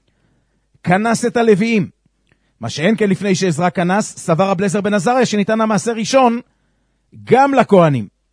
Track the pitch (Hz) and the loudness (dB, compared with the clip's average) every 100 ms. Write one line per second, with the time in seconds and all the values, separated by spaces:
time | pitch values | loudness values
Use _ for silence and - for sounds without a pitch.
0 | _ _ _ _ _ _ _ _ - 185 | _ _ _ _ _ _ _ _ -2 0
1 | 226 226 240 240 233 185 226 220 120 _ | 0 -2 -2 0 2 2 2 0 -2 _
2 | _ _ _ _ _ - 117 - 175 226 | _ _ _ _ _ -14 -10 -2 0 0
3 | 208 185 196 180 185 151 180 185 175 202 | 0 -2 -2 -2 -2 -2 -2 -2 -2 -2
4 | - - - 165 196 180 196 202 202 208 | -4 -10 -4 -2 0 -2 -2 -2 -2 -2
5 | 175 254 226 208 196 220 220 202 226 226 | 0 0 0 0 -2 0 0 -2 -2 -6
6 | 214 269 247 233 - _ _ _ _ _ | 0 2 2 0 -10 _ _ _ _ _
7 | _ 107 - 240 277 269 - 196 160 131 | _ -12 0 2 4 2 4 4 4 0
8 | 98 _ _ | -6 _ _